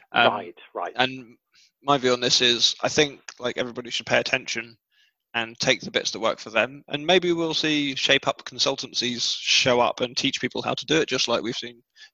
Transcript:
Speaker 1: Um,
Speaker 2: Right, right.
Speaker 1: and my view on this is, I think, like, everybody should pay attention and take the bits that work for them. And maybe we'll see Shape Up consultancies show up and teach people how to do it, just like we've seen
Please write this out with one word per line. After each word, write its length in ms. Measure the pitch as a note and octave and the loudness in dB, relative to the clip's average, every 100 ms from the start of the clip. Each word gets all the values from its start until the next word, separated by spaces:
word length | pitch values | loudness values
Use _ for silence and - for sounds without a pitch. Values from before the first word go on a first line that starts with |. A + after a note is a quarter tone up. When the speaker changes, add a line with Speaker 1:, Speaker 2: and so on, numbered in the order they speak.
| _ | _
Speaker 1:
Um, 220 | A#2+ A#2 | 4 4
Speaker 2:
Right, 220 | A2 F2 - - | 2 -6 -16 -14
right. 200 | G#2+ F2 A#2 | -10 -6 -2
Speaker 1:
and 400 | B2+ C3 A2+ A#2+ _ _ _ _ | -2 -2 -16 _ _ _ _ _
my 160 | C3+ C#3+ | 0 2
view 140 | B2 | 4
on 60 | B2 | 2
this 200 | B2 - | 2 4
is, 340 | B2 A#2+ - - | 4 4 2 0
I 80 | - | -2
think, 320 | - D3 B2 - - | 2 2 0 -18 -8
like, 180 | A#2+ - | -6 -4
everybody 320 | B2 A#2 A#2+ | -6 -6 -8
should 160 | - A2+ | -8 0
pay 100 | B2 | 0
attention 580 | A#2+ C3 B2+ A#2+ A#2 A#2 _ _ _ _ _ A#2 | 2 -2 -4 -8 -8 -14 _ _ _ _ _ -6
and 240 | A2+ A#2+ | -6 -2
take 220 | C#3 A#2+ | 0 0
the 100 | - | 0
bits 200 | - - | -4 -4
that 80 | F#2+ | -2
work 180 | A2 - | -2 -2
for 100 | A2+ | -2
them. 320 | A2 A#2+ C#3+ - | 0 0 -4 -10
And 180 | C#3+ D3+ | -6 2
maybe 280 | F#3 F3 | 2 2
we'll 200 | E3 E3 | 0 0
see 400 | D3+ D#3 D3+ C#3+ C3 | 0 0 0 -2 -2
Shape 300 | - C3+ C#3+ | 2 2 2
Up 160 | - - | -4 -6
consultancies 880 | B2+ C#3 C#3 B2+ - A#2+ A#2+ - - | -2 -2 -2 -6 -4 -4 -2 -4 -4
show 440 | - - C3+ A#2+ | 2 4 4 4
up 180 | A#2 - | 4 0
and 160 | B2 B2 | -4 -2
teach 240 | C#3 - | -2 -2
people 220 | B2+ A#2 | -4 -4
how 120 | A#2 | -4
to 120 | B2+ - | -4 0
do 100 | D#3 | 0
it, 80 | - | 2
just 180 | B2+ - | 0 0
like 160 | A#2 | 0
we've 100 | A2 B2+ | -2 -6
seen 260 | A#2+ A#2+ _ _ - | -10 -14 _ _ -14